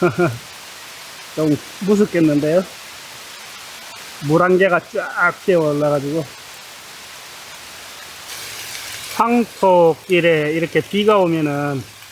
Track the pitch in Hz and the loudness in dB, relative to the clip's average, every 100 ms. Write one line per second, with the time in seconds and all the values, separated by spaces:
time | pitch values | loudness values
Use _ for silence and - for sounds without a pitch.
0 | 175 120 170 117 - - - - - - | 0 2 -2 -2 -12 -18 -18 -18 -18 -18
1 | - - - - 156 143 - - 190 208 | -18 -18 -12 -2 0 0 -4 -8 0 2
2 | 208 170 160 147 151 175 185 - - - | 4 4 4 4 2 2 0 -12 -18 -18
3 | - - - - - - - - - - | -18 -18 -18 -18 -18 -18 -18 -18 -18 -18
4 | - - 143 160 180 185 190 175 - 202 | -16 -8 0 4 4 4 4 2 0 -6
5 | 170 208 175 - - 175 156 147 147 147 | -4 0 0 0 2 2 4 2 0 0
6 | 143 160 135 - - - - - - - | -2 -4 -6 -12 -18 -18 -20 -20 -20 -20
7 | - - - - - - - - - - | -18 -18 -18 -18 -18 -18 -18 -18 -18 -16
8 | - - - - - - - - - - | -16 -16 -14 -12 -12 -12 -12 -12 -12 -12
9 | - - 226 240 220 - 190 180 165 151 | -8 0 4 4 2 2 6 8 6 4
10 | - 175 170 160 151 160 165 160 - 202 | 2 4 4 4 2 0 0 0 0 0
11 | 208 208 180 160 151 143 147 135 - - | 4 4 4 2 0 -2 -2 -4 -8 -18
12 | - | -20